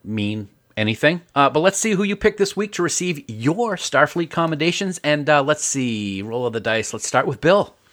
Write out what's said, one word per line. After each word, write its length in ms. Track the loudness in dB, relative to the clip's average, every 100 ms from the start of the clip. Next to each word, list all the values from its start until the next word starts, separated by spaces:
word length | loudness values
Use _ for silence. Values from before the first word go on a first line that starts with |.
mean 460 | -8 -4 -2 -4 -8 _ _ -2
anything. 460 | -2 2 2 0 -2
Uh, 140 | 0 2
but 120 | 4
let's 180 | 2 2
see 140 | 0
who 100 | 0
you 120 | 0
picked 220 | 0 0 2
this 180 | 0
week 180 | 0 -4
to 100 | -2
receive 420 | -2 -2 -4 -4 -8
your 460 | -4 -2 0 -2 -4
Starfleet 520 | 0 2 2 0 -4
commendations. 720 | -2 -2 0 -2 -2 -4 -4
And, 280 | -2 0 2
uh, 120 | 2
let's 220 | 4 0
see, 560 | -2 -2 -2 -2 -2 -4
roll 240 | -4 -4
of 80 | -4
the 80 | -2
dice. 320 | -2 -2 -2
Let's 160 | -6 -2
start 180 | 0 0
with 140 | 0
Bill. 340 | 4 4 2 _ _